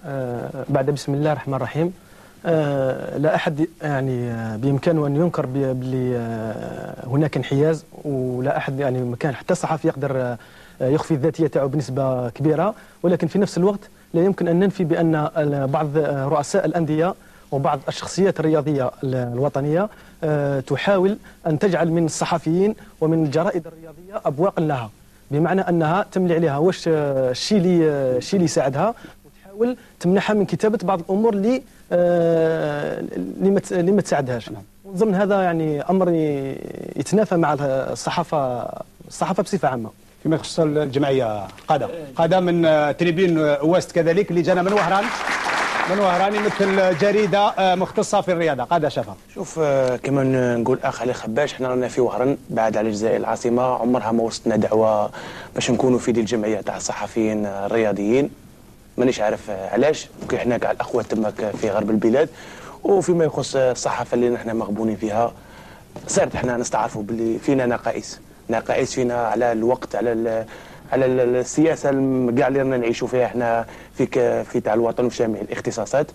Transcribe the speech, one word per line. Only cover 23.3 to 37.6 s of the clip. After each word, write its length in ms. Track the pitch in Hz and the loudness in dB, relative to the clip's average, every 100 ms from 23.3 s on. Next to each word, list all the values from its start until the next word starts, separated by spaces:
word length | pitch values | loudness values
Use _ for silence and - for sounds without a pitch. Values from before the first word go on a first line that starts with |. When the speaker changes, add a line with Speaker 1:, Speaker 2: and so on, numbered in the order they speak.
| 143 175 185 160 | 0 0 -2 -8
Speaker 1:
الرياضية 560 | 160 160 151 180 214 170 | -18 -20 -20 -12 -6 -4
أبواقا 360 | 139 190 190 | 0 0 0
لها، 280 | 156 139 113 - - - - | -2 -2 -6 -12 -20 -20 -6
بمعنى 300 | 143 165 185 | 0 2 2
أنها 460 | 185 170 156 180 208 | 2 2 2 0 0
تملي 220 | 190 180 | 0 2
عليها 240 | 165 165 139 | 2 2 2
واش، 260 | 175 175 170 | 0 0 0
آه، 420 | 156 147 135 131 | 0 2 0 0
الشيء 280 | 127 - 214 | -2 0 2
اللي، 320 | 175 175 156 | 4 4 4
آه، 260 | 143 135 127 | 2 0 0
الشيء 180 | - | 0
اللي 100 | 196 | 2
يساعدها 500 | 165 - 143 135 196 240 - - - - 190 202 233 247 - - | 2 2 0 0 -2 -2 -14 -20 -20 -20 -20 -2 -2 -2 -10 -4
تمنعها 340 | 175 190 - | 2 2 2
من 100 | 214 | 0
كتابة 340 | 180 170 220 220 | 0 0 0 0
بعض 180 | 175 190 | 0 -2
الأمور 320 | 165 196 226 | 0 0 2
اللي، 300 | 202 202 262 - - - | 2 0 0 -4 -20 -2
آه، 1120 | 175 175 175 165 165 160 160 156 147 147 - - - | 2 4 4 4 4 2 0 -2 -4 -4 -6 -8 -6
اللي 340 | 185 - 190 | -8 0 2
ما 100 | 196 | 2
ت-، 120 | - | 0
اللي 200 | 190 170 | 0 2
ما 100 | 202 | 2
تساعدهاش. 460 | - 156 135 120 - | 2 0 0 -4 -6
Speaker 2:
نعم. 120 | 107 - - 196 | -14 -16 -20 -12
Speaker 1:
ضمن 260 | 185 220 | -2 2
هذا 280 | 185 202 202 | 2 2 2
يعني 400 | 185 165 156 147 | 2 0 0 -2
أمر 280 | - 185 180 | 0 2 4
ي-، 460 | 165 156 143 135 - 50 - 50 - | 2 2 0 -4 -8 -10 -10 -10 -6
يتنافى 400 | 139 196 214 175 | 0 2 2 2
مع 200 | 160 147 | 2 2